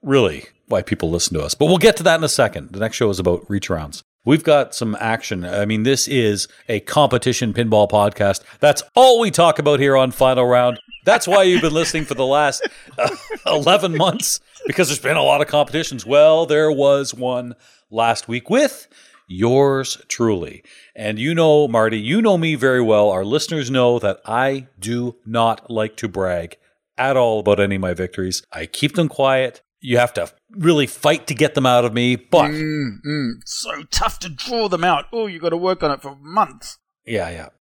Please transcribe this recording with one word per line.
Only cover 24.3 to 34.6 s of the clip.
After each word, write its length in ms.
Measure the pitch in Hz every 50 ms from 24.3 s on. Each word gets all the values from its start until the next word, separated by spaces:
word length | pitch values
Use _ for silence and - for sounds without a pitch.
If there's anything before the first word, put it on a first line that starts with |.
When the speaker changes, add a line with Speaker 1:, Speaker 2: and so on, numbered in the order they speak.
| 110 120 131 135 139 139 131 131 _ _
Speaker 1:
do 340 | 92 110 117 120 120 123 117 _ _
not 460 | 110 110 117 117 113 113 101 _ -
like 260 | 120 110 110 110 - -
to 100 | - 107
brag 480 | 87 98 95 92 90 87 85 82 - _ _ _ _ _ _ _ _ -
at 180 | 123 135 139
all 220 | 131 123 117 110 107
about 220 | 101 104 104 95
any 160 | 101 98 98
of 40 | 95
my 140 | 95 90 90
victories. 480 | 85 92 90 - - 92 92 92 - - _ -
I 140 | - 82
keep 300 | 82 - - 143 147 -
them 120 | - 170 151
quiet. 540 | - - 139 135 135 131 131 120 - - _ _ _ _
You 180 | - 131 131 123
have 140 | 120 120 -
to 160 | - 85 - _ _ _ _
really 380 | _ 202 165 165 170 147 143 -
fight 400 | - - - 147 160 160 - -
to 60 | 147
get 200 | - 151 143 -
them 100 | 143 131
out 200 | 127 123 123 120
of 100 | 120 107
me, 220 | 120 120 123 123
but 340 | 117 - _ - 170 151 147
Speaker 2:
Mm, 460 | 151 156 156 156 151 151 143 127 101 - -
mm. 240 | 147 151 151 139 117 117 120 -
So 380 | - - - - - - 285 269 _ -
tough 260 | - 214 226 - -
to 100 | - 185
draw 400 | 147 131 - - 254 233